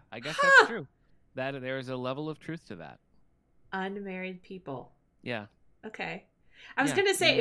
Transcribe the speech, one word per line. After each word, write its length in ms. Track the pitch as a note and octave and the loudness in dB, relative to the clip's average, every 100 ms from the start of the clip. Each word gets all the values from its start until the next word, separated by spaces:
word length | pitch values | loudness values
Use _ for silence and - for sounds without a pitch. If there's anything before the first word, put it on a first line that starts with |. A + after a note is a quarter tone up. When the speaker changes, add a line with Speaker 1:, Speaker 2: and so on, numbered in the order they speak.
| - | -12
Speaker 1:
I 80 | - | -12
guess 160 | C4+ - | -8 0
Speaker 2:
Huh. 120 | C#5 C5 | 8 8
Speaker 1:
that's 80 | - | 8
true. 180 | A3+ C3+ _ _ - _ C3 | 2 -8 _ _ -20 _ -6
That 240 | C3+ C#3 | -6 -4
there 160 | B2+ C3+ | -4 -4
is 100 | B2+ | -4
a 60 | B2+ | -4
level 320 | B2+ C3+ D#3 | -4 -4 -6
of 120 | D3+ | -8
truth 260 | - D#3+ - | -10 -12 -12
to 100 | F2 | -14
that. 220 | D#2 - _ _ _ _ _ _ - | -14 -18 _ _ _ _ _ _ -10
Speaker 2:
Unmarried 680 | F#3+ F#3+ G3+ G3 F#3 F#3 F#3 | -6 -6 -6 -8 -8 -8 -10
people. 500 | - F#3+ C#3+ B2+ - _ _ _ | -14 -14 -10 -10 -12 _ _ _
Speaker 1:
Yeah. 240 | - A#2 G#2 _ _ _ A3 | -6 -6 -8 _ _ _ -14
Speaker 2:
Okay. 380 | - F3 E3+ - _ _ - - - | -8 -8 -8 -12 _ _ -20 -8 0
I 60 | |
was 80 | C#4 | 2
Speaker 1:
Yeah, 60 | F#4+ | 4
Speaker 2:
gonna 160 | G4 | 4
say, 120 | F#4 E4 | 4 4
if 40 | - | 4